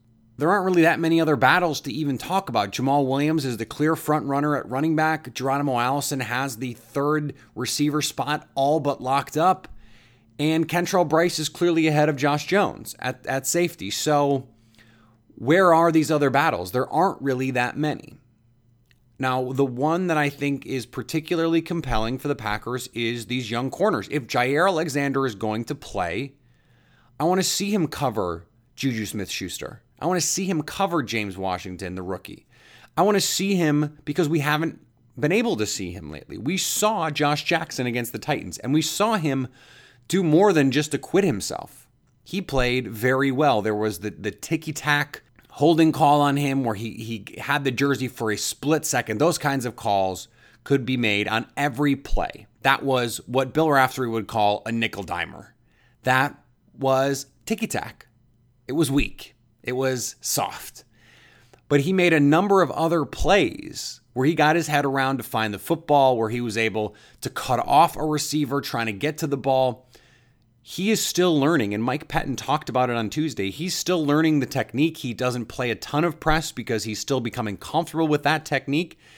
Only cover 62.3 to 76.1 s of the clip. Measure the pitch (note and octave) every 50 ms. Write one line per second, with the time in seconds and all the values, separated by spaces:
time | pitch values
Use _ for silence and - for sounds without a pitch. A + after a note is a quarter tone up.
62.3 | D#3 E3+ G3+ G3+ G3 F#3+ E3+ B2+ - C#3+ E3 D#3+ E3+ D#3+ C#3 - - - - D3+
63.3 | G3 G3+ C#3 F#2+ - - - - - - - - - - _ _ - B2+ C3 D#3
64.3 | E3+ D3+ D3 D3+ D#3+ E3+ D3+ D3 D3+ C#3+ C3+ C3+ C3+ C3+ C3+ C3+ C3+ A#2+ - -
65.3 | - A2 A2 G#2 G#2 F#2+ - - E3+ D#3 - - D3 C#3 C3+ C3 B2+ A2+ A2+ G#2+
66.3 | A#2 A#2+ B2 A2+ G2 A2+ A2+ A2 F#2+ A2 G#2+ G#2 - - - - - - - C3
67.3 | - - - - B2 A2+ - - C3+ D3+ E3 D#3 - - D3+ D#3 D3+ C#3+ - -
68.3 | D3 D#3 C#3+ A#2 C#3 C#3+ C#3 - - A#2 A2+ A2 G2+ F#2+ C#3 D#3 D3+ - E3 C#3
69.3 | C#3 B2 A#2+ C#3 C3 C3 C3 B2+ A2+ - _ _ - - _ _ _ _ _ _
70.3 | _ _ _ _ _ _ _ - - - F#3+ A3 G#3+ D3 - - - E3+ F3+ F3+
71.3 | D#3+ C#3+ C3+ D#3 F3 C#3 G#2+ G2+ G#2 G#2 A#2 B2+ C3+ C#3+ - - D3+ D#3+ - D3
72.3 | A#2+ - - - D3 D3+ - - A2+ B2+ B2+ B2 A#2+ A#2 A2 G2 - D3+ D#3+ D3
73.3 | - - F#2+ G2 - C#3+ E3+ F#3 - - - F3 F#3 E3 D3+ C#3+ D3 D#3 D#3+ D#3
74.3 | D#3 C#3+ B2 - - B2+ A2+ - - B2+ D#3 E3 D#3+ - - B2 G#2 F#2+ B2+ B2+
75.3 | A#2+ A#2+ A2+ - - - B2 A#2+ G#2 F#2 - - - D3+ E3+ E3+